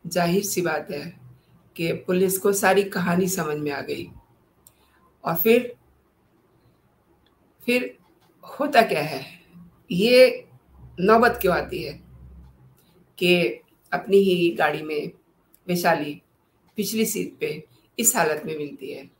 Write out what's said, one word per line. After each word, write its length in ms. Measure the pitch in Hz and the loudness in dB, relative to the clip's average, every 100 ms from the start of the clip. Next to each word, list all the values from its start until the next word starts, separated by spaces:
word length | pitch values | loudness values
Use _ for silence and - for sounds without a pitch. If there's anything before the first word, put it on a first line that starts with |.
| 170 | -6
जाहिर 360 | 175 170 190 | -2 0 0
सी 200 | 208 185 | -2 -4
बात 280 | 170 151 - | -4 -4 -6
है 300 | 143 160 - - - _ _ _ - | -12 -12 -18 -20 -20 _ _ _ -6
कि 160 | 165 | -4
पुलिस 460 | - - 185 185 185 | -4 -2 0 0 0
को 140 | 202 | 0
सारी 300 | 196 190 190 | 2 4 4
कहानी 460 | 196 190 175 175 185 | 2 -2 0 0 0
समझ 300 | 180 151 151 | -2 -4 -4
में 120 | 147 | -6
आ 100 | 139 | -8
गई। 300 | 143 147 170 - _ _ _ _ _ _ _ _ _ _ | -8 -10 -12 -18 _ _ _ _ _ _ _ _ _ _
और 100 | - | -8
फिर, 400 | 170 220 240 247 - _ _ _ _ _ _ _ _ _ _ _ _ _ _ _ _ _ _ - | -2 2 2 2 -14 _ _ _ _ _ _ _ _ _ _ _ _ _ _ _ _ _ _ -2
फिर 320 | 247 262 - _ _ _ _ | -2 -2 -14 _ _ _ _
होता 380 | - - 285 254 | -20 -8 2 4
क्या 200 | 220 160 | 4 -2
है, 240 | 151 139 - - _ - - _ _ | -4 -8 -14 -20 _ -20 -20 _ _
ये 540 | 175 226 247 254 - - - _ - - - | 0 4 8 6 4 -16 -20 _ -20 -20 -2
नौबत 380 | 185 226 240 240 | 4 6 4 2
क्यों 120 | 180 | 0
आती 280 | 160 135 - | 0 -4 -10
है 200 | 156 - - - - - - _ - _ _ _ _ - | -10 -14 -20 -20 -20 -20 -20 _ -20 _ _ _ _ -2
कि 420 | 180 180 131 - _ _ _ | 2 4 2 -4 _ _ _
अपनी 240 | 180 - 196 | -8 4 4
ही 340 | 196 180 170 | 6 2 0
गाड़ी 320 | 165 156 151 | 2 -2 -2
में 300 | 156 151 180 - _ _ _ _ - | -6 -8 -8 -14 _ _ _ _ -4
वैशाली 540 | 175 175 165 147 147 _ _ _ _ _ - | -2 0 0 -2 -10 _ _ _ _ _ -8
पिछली 300 | 196 220 220 | -6 -2 -2
सीट 300 | 196 - - | -4 -8 -8
पे 240 | 147 156 - _ _ - | -8 -8 -14 _ _ -2
इस 180 | 226 226 | 0 2
हालत 260 | 160 151 151 | 0 -2 -6
में 120 | 156 | -10
मिलती 340 | 143 - 143 | -10 -12 -14
है। 180 | 135 135 | -14 -18